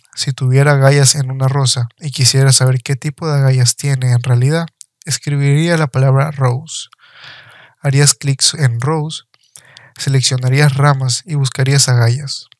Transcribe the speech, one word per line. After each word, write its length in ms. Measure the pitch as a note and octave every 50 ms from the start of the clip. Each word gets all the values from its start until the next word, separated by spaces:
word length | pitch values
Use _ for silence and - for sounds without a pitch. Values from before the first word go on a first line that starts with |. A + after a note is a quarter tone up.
| _ _ _
si 180 | - - D3
tuviera 400 | B2+ - C3+ B2+ B2+ C3+ C#3+ D3
agallas 420 | C#3+ C#3 C3+ C3+ C#3+ C#3+ C#3 B2+ -
en 160 | D3+ C3+ C3
una 160 | C3 C3+ C3
rosa 420 | C3 C3+ C#3+ C3+ B2 - B2+ A#2 A#2 - _
y 120 | E3 C#3+
quisiera 400 | B2+ - C3 - - C3+ C3+ C3+
saber 320 | B2+ - B2+ C3 C3 B2+
qué 140 | - - C#3
tipo 320 | B2 - D3+ C#3+ - F3 D#3
de 100 | D3 C#3
agallas 380 | C3+ C3 C3 C3 B2 A#2+ -
tiene 360 | - - C#3+ C#3 C3 B2+ B2
en 100 | B2 A#2
realidad, 440 | A#2+ B2+ B2 A#2+ B2+ C#3 D#3+ E3+ E3 D#3+ _ _ - _ _ _ -
escribiría 720 | D#3+ C3 - - D3 C#3+ C#3 C#3 C#3+ C#3+ D3+ E3 F3 F3
la 120 | D#3+ D#3 C3+
palabra 420 | - C3+ C3+ C3+ C3 C3+ C#3+ D#3+
rose. 580 | D3 C#3 C3+ B2 A#2+ C#3 D#3+ - - - - - _ _ _ _ _ - - - - - - - - - - - _ _
Harías 340 | - C#3+ C3+ C#3 D3 C#3 -
clics 400 | - - C#3 C3+ - - - -
en 260 | - D3 B2 A#2 A#2
rose, 440 | B2 D3 D#3+ D#3 D3 D#3+ D#3+ - - _ _ _ _ _ _ - - - - - - - _ -
seleccionarías 760 | - C3+ C3+ C3 B2 - C3 B2 B2+ B2+ C3 C#3+ D3+ D3 C3
ramas 480 | C#3 C#3 D3 C#3 C3+ C3 B2+ A#2 - -
y 80 | - D#3
buscarías 560 | C#3+ C3+ B2+ - - C3+ C3+ C#3+ C#3 - C3
agallas, 560 | B2 A#2+ A#2 A#2 A#2+ C#3+ D3 C3+ - - - _ -